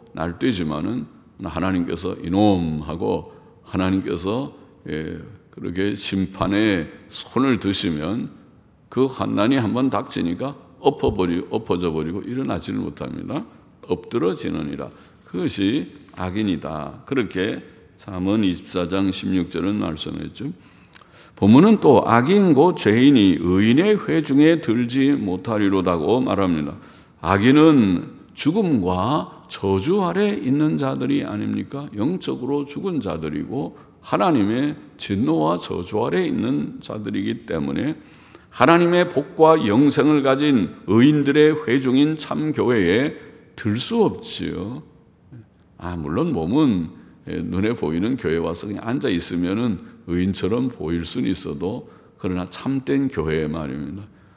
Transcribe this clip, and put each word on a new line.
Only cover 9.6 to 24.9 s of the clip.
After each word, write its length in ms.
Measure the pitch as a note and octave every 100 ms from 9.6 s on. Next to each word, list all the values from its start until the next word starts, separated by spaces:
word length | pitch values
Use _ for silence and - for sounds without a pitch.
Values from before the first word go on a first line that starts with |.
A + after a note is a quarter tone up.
| G#2 A#2 C3+
닥치니까 680 | G#2 F#2+ - F2 F2+ C3+ D3 - -
엎어버리-, 640 | - - C3+ G2+ F2+ F2 -
엎어져 420 | A2+ - F2+ F2
버리고 300 | D#2 D#2 F#2+
일어나지를 560 | - B2+ C3 F#2+ - G#2
못합니다. 640 | F2 - C2+ D#2 F2 C3+ A3+ - _ _ -
"엎드러지느니라." 1000 | - - A#2 E3+ F3+ F2 E2 D2+ C#2+ C2+ - - -
그것이 680 | _ F3 F3+ - G2 C#3 F3+ - - -
악인이다. 840 | F#2 G2+ G#2 D#2+ C#2+ D#2 C#2+ - -
그렇게 560 | C3 F#2+ F#2 G#2+ - - - - _
잠언 460 | - F#2 F#2+ A2
이십사 440 | F#2+ E2 - F2+ E2
장 220 | F#2+ F#2+
십육 400 | F#2 G2 F#2+ E2+
절은 280 | E2 F#2 G#2
말씀했죠. 760 | F2+ D#2 D#2 D#2 D#2+ - C#3 F3+ - - - - - - - -
본문은 440 | G2+ B2+ G#3 G#3
또 220 | D#3 A#2 -
"악인 480 | A#2 C3+ G3+ F#3+
곧 220 | C3 F3 -
죄인이 600 | G#2+ A2+ C#3 C3 G2 D#2+
의인의 680 | F2+ F#2 A2 C3+ G3+ G#3 -
회중에 520 | D#3+ D3+ C#3 D#3 E3
들지 520 | C#3+ A2+ A#2+